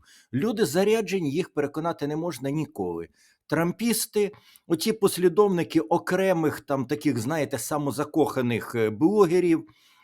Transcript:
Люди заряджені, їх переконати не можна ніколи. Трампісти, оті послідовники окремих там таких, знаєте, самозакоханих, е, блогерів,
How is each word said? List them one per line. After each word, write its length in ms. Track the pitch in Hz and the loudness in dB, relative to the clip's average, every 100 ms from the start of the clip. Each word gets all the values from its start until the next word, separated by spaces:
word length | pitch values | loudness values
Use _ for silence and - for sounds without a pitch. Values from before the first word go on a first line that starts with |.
| _ - _ | _ -20 _
Люди 320 | 127 208 220 175 | -2 0 0 2
заряджені, 640 | 160 202 220 185 190 151 | 2 2 2 0 -2 -2
їх 220 | 143 131 | -2 -4
переконати 540 | - 143 156 165 160 147 | -2 -4 -2 -4 -4 -4
не 80 | 151 | -4
можна 340 | 170 131 135 | -6 -6 -4
ніколи. 580 | 151 147 - 90 85 82 _ _ _ - | -4 -4 -6 -6 -6 -10 _ _ _ -4
Трампісти, 840 | 160 170 - 233 214 - 208 202 - _ _ - | -2 -2 -2 -2 -2 -2 -2 -2 -4 _ _ -4
оті 260 | 165 220 | -2 0
послідовники 840 | 220 196 - 180 170 208 175 156 170 | 0 0 2 2 4 4 2 0 0
окремих 840 | 160 170 - 180 190 170 156 - | 2 -2 0 0 2 2 0 -2
там 240 | - 135 123 | -4 -4 -2
таких, 340 | 151 151 120 | -2 0 0
знаєте, 380 | 113 160 139 127 | -2 -2 -2 -4
самозакоханих, 1200 | - 151 143 117 151 156 143 131 120 110 - 120 | -4 -4 -2 -4 -2 2 2 2 0 -2 -2 0
е, 140 | 107 | 0
блогерів, 760 | 107 160 208 175 180 175 160 - _ _ _ | 2 2 4 4 4 2 2 -2 _ _ _